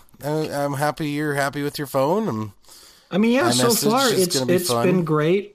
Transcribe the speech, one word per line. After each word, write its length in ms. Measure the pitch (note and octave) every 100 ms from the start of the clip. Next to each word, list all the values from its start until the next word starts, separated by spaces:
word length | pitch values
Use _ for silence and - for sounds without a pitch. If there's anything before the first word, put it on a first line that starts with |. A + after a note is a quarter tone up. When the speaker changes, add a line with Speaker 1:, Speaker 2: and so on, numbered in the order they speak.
| - -
Speaker 1:
I, 260 | C#3+ D#3 D#3 C#3+
I'm 100 | C#3+
happy 360 | C3+ D3+ D3 D3+
you're 240 | D3 D3+
happy 280 | C#3+ C#3 C#3+
with 160 | C#3+ -
your 80 | C#3+
phone. 420 | C#3 C#3 G3 G#3+
And 220 | G#2+ G#2+ - - - - - -
Speaker 2:
I 40 | F3
mean, 120 | A3+
yeah, 180 | B3 A#3+
so 160 | B3 A#3+
Speaker 1:
iMessage 220 | A3+ G#3+
Speaker 2:
far 160 | B3 C4
Speaker 1:
is 100 | F#3+ F3+
Speaker 2:
it's, 80 |
Speaker 1:
gonna 120 | C#3 B2+
be 80 |
Speaker 2:
it's 140 | F3 F3+
Speaker 1:
fun. 180 | A#2+ F3+
Speaker 2:
been 180 | F#3
great. 500 | D#3+ D3+ D3+ G3 G3+